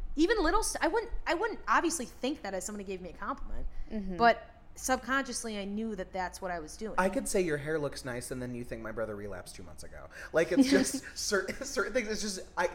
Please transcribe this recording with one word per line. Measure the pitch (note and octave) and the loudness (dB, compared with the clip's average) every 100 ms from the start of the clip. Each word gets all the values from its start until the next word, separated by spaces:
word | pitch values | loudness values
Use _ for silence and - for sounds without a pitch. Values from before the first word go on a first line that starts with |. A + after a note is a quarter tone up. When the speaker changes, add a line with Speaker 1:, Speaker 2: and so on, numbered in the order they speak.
| - - | -2 4
Speaker 1:
Even | F4 A4+ | 4 6
little | D#4+ G4+ | 4 4
st-, | - - | 2 2
I | D4+ | 2
wouldn't, | G#4 G#4+ - - | 2 0 -2 0
I | |
wouldn't | E4 A4 C#4 - | 0 0 -2 2
obviously | B3 E4 - | 4 4 0
think | A3+ - B3+ D#4 | -6 -4 -4 -2
that | G3+ | -4
as | F#3+ | -4
somebody | G3 G#3 | -4 -6
gave | G3 F#3 | -6 -6
me | F3+ | -8
a | |
compliment, | D3 G#3 C#4 - - - - - | -8 -6 -4 -2 -2 0 -2 -2
Speaker 2:
Mm-hmm. | G#3+ F#3+ F3+ | -2 -2 6
Speaker 1:
but | A#3 - - - - - | 6 6 0 -18 -18 -6
subconsciously | - B3+ B3 C4+ C4 A#3 A#3 G#3 | 0 0 2 0 0 -4 -4 -4
I | G3 | -4
knew | G3+ A3+ G3 | -2 -2 -4
that | F#3 | -6
that's | F#3+ F3+ - | -4 -4 -4
what | F#3 | -6
I | F3 | -6
was | D3+ - | -6 -8
doing. | A3 F3+ | -4 2
Speaker 3:
I | F#3+ | 2
could | A#3 G#3 | 2 2
say, | G#3 | 2
"Your | F3 D3 | 4 0
hair | D3 D#3 | 0 0
looks | C#3+ - | 0 -4
nice," | B2+ B2 - | -6 -6 -6
and | B2+ | -6
then | B2 | -6
you | B2 | -6
think, | A#2+ A#2+ | -6 -8
"My | A2 | -6
brother | A2 A2 | -4 -4
relapsed | G#2 G2+ F2+ - - | -4 -6 -8 -10 -12
two | |
months | F2 D#2 | -12 -12
ago." | - D2+ - - - | -12 -12 -14 -14 0
Like, | D#3 F3 | 2 4
it's | - C4 | 6 8
just | C4+ C4+ C4 - | 8 6 -2 -8
Speaker 1:
<laughs> | |
Speaker 3:
certain, | - - G3 - A3 C4 | -6 0 0 0 -6 -4
certain | B3+ A#3+ | 0 2
things, | B3 G#3+ | 2 0
it's | G#3+ | -2
just, | G#3 F#3 - - | -2 -4 -6 0
I, | F3 | 0